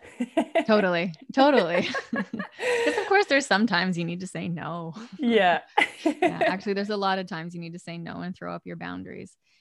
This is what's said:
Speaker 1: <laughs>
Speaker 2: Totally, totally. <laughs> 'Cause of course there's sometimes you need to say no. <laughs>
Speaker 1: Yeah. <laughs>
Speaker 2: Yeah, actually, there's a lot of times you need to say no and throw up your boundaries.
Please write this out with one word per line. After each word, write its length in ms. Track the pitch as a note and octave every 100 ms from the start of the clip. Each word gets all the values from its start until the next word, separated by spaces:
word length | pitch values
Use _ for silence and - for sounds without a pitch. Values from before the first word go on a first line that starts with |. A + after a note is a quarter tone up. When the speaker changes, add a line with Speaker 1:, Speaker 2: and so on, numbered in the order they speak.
| - -
Speaker 1:
<laughs> 480 | B3 - - E4+ B3+
Speaker 2:
Totally, 460 | G#3+ F#3 F3 F3 D#3+ -
totally. 560 | - C#4 C4 E3+ F3 - -
<laughs> 120 | - - G3 - - - B4 A#4+
'Cause 160 | A#4 -
of 80 | F#4+
course 200 | G4 G4+
there's 200 | C#4 -
sometimes 500 | G3 A3 F3 F#3 E3+
you 60 |
need 160 | E3+ F3
to 60 | F#3
say 220 | E3 F3
no. 460 | E3 D3+ E3+ E3 F#3 A#3
<laughs> 120 | G3
Speaker 1:
Yeah. 440 | A#3+ A3+ F3+ E3 - - - -
<laughs> 180 | E4 -
Speaker 2:
Yeah, 200 | F4 E3+ D#4+
actually, 260 | F#3+ G#3
there's 160 | G3 G3+
a 60 | G#3
lot 220 | G3 F#3+
of 80 | F#3
times 280 | E3 E3+
you 60 | E3+
need 120 | E3+
to 40 | F3
say 180 | - E3+
no 220 | E3+ F3
and 140 | F3
throw 180 | F#3 F3
up 80 | E3 F3+
your 100 | E3+
boundaries. 600 | F3 - - - F#3+ _ _ _